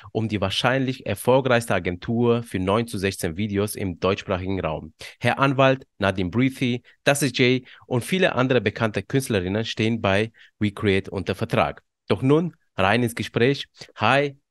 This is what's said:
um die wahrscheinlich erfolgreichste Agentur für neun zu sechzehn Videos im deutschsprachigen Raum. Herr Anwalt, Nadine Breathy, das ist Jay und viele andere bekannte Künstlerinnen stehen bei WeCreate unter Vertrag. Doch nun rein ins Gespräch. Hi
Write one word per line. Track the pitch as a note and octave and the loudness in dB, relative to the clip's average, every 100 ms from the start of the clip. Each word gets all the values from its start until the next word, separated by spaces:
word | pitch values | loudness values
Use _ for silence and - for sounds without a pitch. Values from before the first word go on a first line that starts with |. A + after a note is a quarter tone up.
| - | -8
um | A2+ A2 | -4 -2
die | G2+ | -2
wahrscheinlich | F#2+ - B2 C3 C3 C3 - | -2 0 0 0 -2 -4 -6
erfolgreichste | G2+ - C3 B2+ A#2+ A#2 | -2 2 2 4 2 2
Agentur | G2+ F2+ F2+ - A#2 A#2+ A#2 | -2 -2 -6 -4 0 2 0
für | A#2 G2 | -2 -2
neun | F#2 G#2+ A#2 | 0 0 0
zu | G#2 | -2
sechzehn | G2 - F#2 D#2+ | -4 -2 -4 -4
Videos | G#2+ G2 G2+ | -2 0 -2
im | - G2 E2 | -4 -6 -2
deutschsprachigen | F#2 G2 - F#2 F#2 F#2+ | 0 0 -2 -4 -4 -4
Raum. | E2 D2+ D#2 - - - | -4 -6 -10 -16 -20 -4
Herr | A#2+ - | -2 2
Anwalt, | C#3 C3+ C3+ C3+ - - | 2 4 2 2 -6 -2
Nadine | G2 G2 F2+ | -2 0 -2
Breathy, | A2 C3 C3 B2+ A#2+ - _ | 0 0 0 -4 -4 -10 _
das | - C#3 | 0 2
ist | C#3 A#2 | 0 2
Jay | B2+ B2+ - - - | 2 2 -4 -18 -4
und | B2 | -4
viele | - F#3 F3+ - | -2 0 2 2
andere | C3 B2+ | 2 2
bekannte | G#2 - A2+ G2+ | 0 -2 -2 -2
Künstlerinnen | - C3+ C3 G#2 F2+ G#2 | -2 -2 0 0 0 -2
stehen | A2+ - A2 A#2 | -4 -2 -2 0
bei | G2+ G2 A2 - - - | 2 2 0 -6 -20 -4
WeCreate | G#2 - G#2+ F#2+ - | -4 0 0 0 0
unter | G2 F#2 | -6 -6
Vertrag. | F#2+ A2 A#2 D2+ - _ _ - | -4 -2 0 0 -4 _ _ -4
Doch | G#2 | 0
nun | C3 D3+ F3 - _ - | 2 2 2 -6 _ 0
rein | F#2+ A#2 | 2 2
ins | A#2+ | 0
Gespräch. | A#2 G#2+ A#2 A#2+ C#3 - - - - | -4 -4 0 0 0 -8 -20 -20 -2
Hi | G#2+ C#3 C#3+ C#3 _ | 2 2 0 -6 _